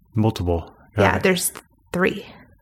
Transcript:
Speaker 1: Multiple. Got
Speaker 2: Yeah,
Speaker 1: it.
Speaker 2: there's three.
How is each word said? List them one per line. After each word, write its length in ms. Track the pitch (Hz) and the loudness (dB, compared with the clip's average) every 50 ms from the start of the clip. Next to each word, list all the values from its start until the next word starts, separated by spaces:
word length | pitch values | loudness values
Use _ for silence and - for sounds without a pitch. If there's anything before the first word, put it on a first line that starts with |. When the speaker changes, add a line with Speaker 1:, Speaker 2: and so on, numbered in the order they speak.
| _ _ - | _ _ -2
Speaker 1:
Multiple. 580 | 110 107 113 110 - 90 87 85 85 - - - - - _ - | 0 2 2 0 0 -2 -2 -2 -2 -4 -8 -16 -20 -20 _ 0
Got 60 | - 196 | 2 2
Speaker 2:
Yeah, 120 | 180 - | 4 2
Speaker 1:
it. 60 | - - | 2 2
Speaker 2:
there's 280 | 190 185 180 - - - - - _ _ _ _ _ | 2 0 0 -2 -6 -8 -10 -16 _ _ _ _ _
three. 340 | - 175 185 - - 202 - - - - - - - _ | -4 -2 -2 -2 -2 -4 -10 -16 -20 -20 -20 -20 -20 _